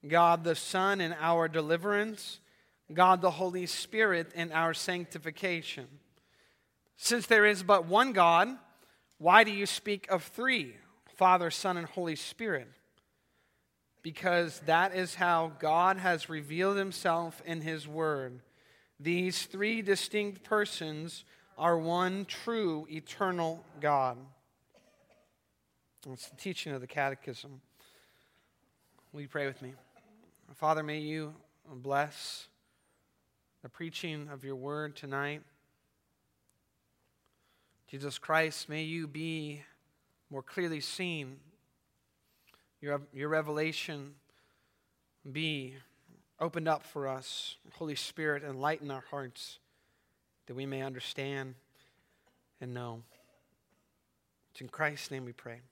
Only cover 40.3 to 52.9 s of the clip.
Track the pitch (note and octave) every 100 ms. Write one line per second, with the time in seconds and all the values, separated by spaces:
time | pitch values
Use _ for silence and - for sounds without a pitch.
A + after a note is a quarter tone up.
40.3 | C#3 C3 - F3 D#3+ C#3 - F#3 E3 C3+
41.3 | C3+ C#3+ _ _ _ _ _ _ _ _
42.3 | _ _ _ _ _ D3 C#3+ C#3 C3+ D3
43.3 | D#3 D3+ D3+ D#3 D3+ - D3+ C#3 C#3+ _
44.3 | _ _ _ _ _ _ _ _ _ C#3
45.3 | C3+ D#3+ D3+ C3 C3+ C3 _ _ - _
46.3 | _ E3 E3 D#3+ D#3 - D3+ C3+ C3 B2+
47.3 | - - - - - D#3+ C#3 - - D#3
48.3 | C#3+ D3 C3 C#3+ D#3+ D3 C3+ - C#3+ C3
49.3 | - - - _ _ _ _ _ _ _
50.3 | _ _ B2 C3+ C3+ C3+ B2+ - - C#3
51.3 | C#3 C3 B2 _ _ _ _ _ _ _
52.3 | _ _ _ B2 B2 A#2+